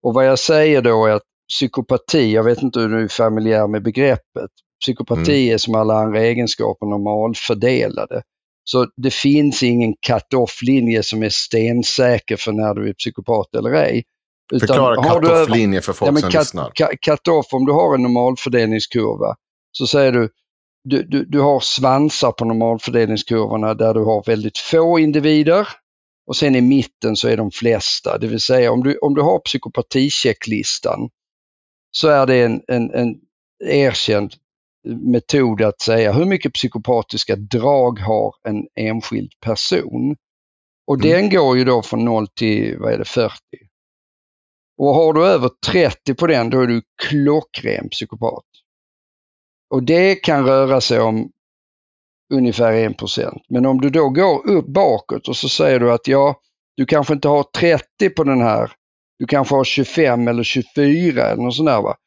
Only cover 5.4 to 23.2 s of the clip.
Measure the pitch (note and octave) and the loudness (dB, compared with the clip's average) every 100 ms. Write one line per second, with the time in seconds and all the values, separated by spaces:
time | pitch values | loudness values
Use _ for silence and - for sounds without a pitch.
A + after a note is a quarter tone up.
5.4 | B2 A2+ - A2 G#2+ A2 A2 G#2+ A#2 A#2+ | 2 0 0 0 2 0 0 0 0 0
6.4 | A2+ - G#2+ F#2+ G#2+ G#2 G#2 G#2 A2+ A2+ | -4 -2 -4 -4 -6 -4 -4 -2 -4 -4
7.4 | - A2 A#2 B2+ G#2+ - - - - _ | -6 -2 0 0 -2 -6 -8 -8 -12 _
8.4 | _ _ - B2+ A#2+ - B2+ - C#3+ D3 | _ _ -4 -2 -2 -2 -4 -2 2 2
9.4 | D3 C3 B2 A#2+ A2+ - - A2+ - C3+ | 2 0 0 2 0 -2 -2 -2 0 -2
10.4 | A#2 - B2 C3+ A#2+ A2+ G2+ A2 A2 - | -2 -4 0 0 2 0 -2 -4 -2 -4
11.4 | - A2+ A2+ A#2+ A2+ - B2 A#2+ - G#2+ | -2 0 0 0 -2 0 2 0 -2 -6
12.4 | - G#2+ G#2+ G#2 G#2 G2 - - F#2+ A2+ | -4 -2 -2 -2 -6 -6 -8 -8 -2 -2
13.4 | F#2+ - A2+ D3+ - A#2+ - _ _ _ | -2 -4 0 0 0 -2 -6 _ _ _
14.4 | _ C3+ A#2 C3+ C3 A#2 C#3+ E3+ D#3+ E3 | _ -4 0 2 2 2 2 2 2 2
15.4 | D#3 A#2 G#2 F#2+ F#2+ F#2+ F#2+ - F#3 D#3+ | 2 2 2 0 -4 -2 0 0 0 0
16.4 | D3 F2+ C2+ - D#3+ - - D3 - D#3+ | 0 -4 -10 -2 -2 -2 -2 -2 0 0
17.4 | C3 C3+ C3+ D3 F3 C3+ B2 B2 B2 B2+ | 0 -2 2 2 2 2 0 0 0 -2
18.4 | - A#2+ A2 A2 - B2 G#2+ G#2+ - - | -2 0 0 -2 -2 -4 -2 -4 -6 -6
19.4 | _ _ _ - B2+ C#3+ C3+ B2 A2 _ | _ _ _ -8 -2 2 2 2 -2 _
20.4 | _ _ _ _ C3 C3+ E3+ C#3 - D3 | _ _ _ _ -4 -4 -2 -4 -2 0
21.4 | C#3+ C3+ - B2+ C3 C3+ D3+ - B2+ - | 2 2 -2 -2 0 2 0 0 -2 -2
22.4 | A2+ A2+ A2+ A2+ - B2 A2 G#2+ | -4 0 0 -2 -2 -2 0 -2